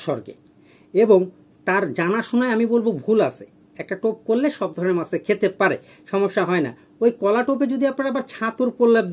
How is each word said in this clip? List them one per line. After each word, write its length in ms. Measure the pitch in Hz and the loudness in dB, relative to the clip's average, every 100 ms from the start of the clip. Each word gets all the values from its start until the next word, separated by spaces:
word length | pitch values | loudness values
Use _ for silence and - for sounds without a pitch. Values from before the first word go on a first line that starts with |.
| - | -2
স্বর্গে 280 | 123 - - _ _ _ _ _ | -6 -8 -20 _ _ _ _ _
এবং 260 | 185 220 190 185 - - _ - | 2 6 6 4 -8 -20 _ -2
তার 160 | 190 180 | -2 -2
জানাশোনায় 580 | 120 170 220 - 240 254 226 | -2 -2 -2 0 0 0 0
আমি 100 | 233 | 2
বলবো 160 | 233 220 | 0 0
ভুল 280 | 160 160 220 139 | -2 0 2 2
আছে। 160 | - - _ _ - | -2 -20 _ _ -14
একটা 140 | - 190 | -10 -4
টোপ 140 | 220 220 - | -4 -4 -2
করলে 200 | 233 285 - | 0 0 -2
সব 100 | 185 160 | -6 -4
ধরনের 220 | 180 175 | -2 -2
মাছে 180 | 160 170 | -2 -4
খেতে 280 | - 208 196 - | -2 0 -2 0
পারে, 180 | 185 127 - - - | 0 -2 -8 -20 -6
সমস্যা 320 | 196 196 196 175 | -2 0 0 0
হয় 140 | 180 135 | 0 -2
না। 60 | 113 - - | -6 -16 -2
ওই 80 | 233 233 | 0 0
কলা 200 | 202 226 247 | 0 0 0
টোপে 180 | 262 269 | -2 -2
যদি 120 | 262 269 | 0 -2
আপনারা 180 | 269 269 | -2 -4
আবার 160 | 262 262 | -4 -8
ছাতুর 360 | - 226 226 247 - | -6 -6 -2 -2 2
প্রলেপ 300 | 233 226 185 | 4 4 2